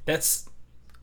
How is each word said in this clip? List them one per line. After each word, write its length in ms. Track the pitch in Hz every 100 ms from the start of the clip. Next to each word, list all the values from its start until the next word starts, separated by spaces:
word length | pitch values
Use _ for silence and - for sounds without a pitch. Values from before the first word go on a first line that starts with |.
| -
that's, 440 | 151 - - - - - - - -